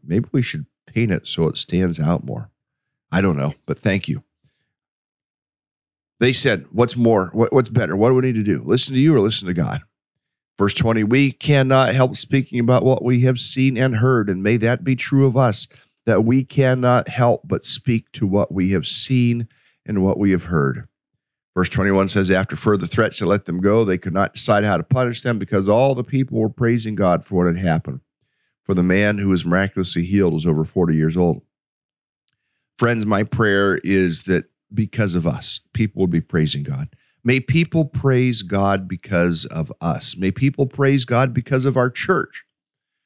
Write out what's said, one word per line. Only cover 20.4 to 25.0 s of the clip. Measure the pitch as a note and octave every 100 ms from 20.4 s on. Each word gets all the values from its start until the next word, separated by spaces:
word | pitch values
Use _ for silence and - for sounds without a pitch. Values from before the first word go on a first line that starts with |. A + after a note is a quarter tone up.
| E2+
heard." | E2 C#2 B1 - _ _ _ _ _ _ -
Verse | F#2
twenty-one | - G2 G2 G2
says, | G#2 F#2
"After | F#2 G2 D#2
further | - G2+ -
threats | - A2 -
to | F2+
let | G2+ -
them | F2
go, | F#2+ A2
they | G#2+ F#2
could | F#2+
not | F2 G2 -
decide | - G#2
how | G#2 F2+
to |
punish | D#2+ C3